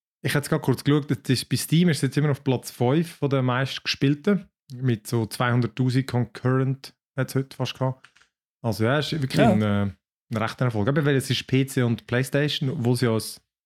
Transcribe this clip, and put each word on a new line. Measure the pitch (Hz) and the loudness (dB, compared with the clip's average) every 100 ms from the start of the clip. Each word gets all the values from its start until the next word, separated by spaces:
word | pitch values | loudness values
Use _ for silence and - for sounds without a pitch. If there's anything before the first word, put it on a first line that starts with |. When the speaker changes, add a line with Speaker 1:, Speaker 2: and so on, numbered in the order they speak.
| _ _ | _ _
Speaker 1:
Ich | 143 | -4
habe | 147 | -2
jetzt | - | 0
gerade | 156 | -2
kurz | - 123 | 0 0
geschaut, | - 147 143 | 2 0 0
das | 131 - | -4 0
ist, | 123 - | -2 -2
bei | 127 | -6
Steam | - 160 180 | 0 2 4
ist | 139 | 2
es | |
jetzt | 135 143 | 0 0
immer | 147 | 0
auf | 135 | 0
Platz | 139 120 - | 0 -2 -4
fünf | - 123 156 165 - | -2 2 2 0 -4
von | 143 | -2
den | 135 | 0
meistgespielten, | 127 123 135 - - - 139 147 208 196 - _ - | 2 0 -2 -4 -8 0 0 2 0 0 -2 _ -18
mit | 123 127 110 - | -4 -2 -2 -2
so | 117 107 | -4 -2
zweihunderttausend | - 123 123 117 - 127 127 131 | -2 0 2 0 0 0 0 0
Concurrent | 123 - - 127 131 131 135 - - _ - | -2 -4 -2 0 0 0 -4 -10 -20 _ -6
hat's | 127 | -4
heute | 135 135 - | -4 -6 -6
fast | 127 - | -8 -4
gehabt. | 131 127 - _ _ _ _ _ | -4 -4 -12 _ _ _ _ _
Also | 117 101 | -6 0
ja, | 110 151 | 0 0
es | 143 | -2
ist | 156 | -4
wirklich | 131 165 | -2 4
Speaker 2:
Ja. | 220 | 4
Speaker 1:
ein, | 196 | 4
äh, | 107 101 98 - _ _ - | 2 0 -2 -6 _ _ -8
ein | 110 | -4
rechter | 110 - 127 | -4 -2 -2
Erfolg. | 110 101 | 0 0
Aber | 147 | 2
weil | 143 135 | 2 2
es | 131 | 0
ist | 123 - | -4 0
P | 131 135 | 0 0
C | 131 | 0
und | 120 113 - | 0 -2 -2
Playstation, | 120 135 143 147 - 135 - | -2 0 0 0 -2 -4 -2
wo | 120 | 0
sie | 123 123 | 2 2
ja | |
als, | 110 - - _ _ | 0 -4 -12 _ _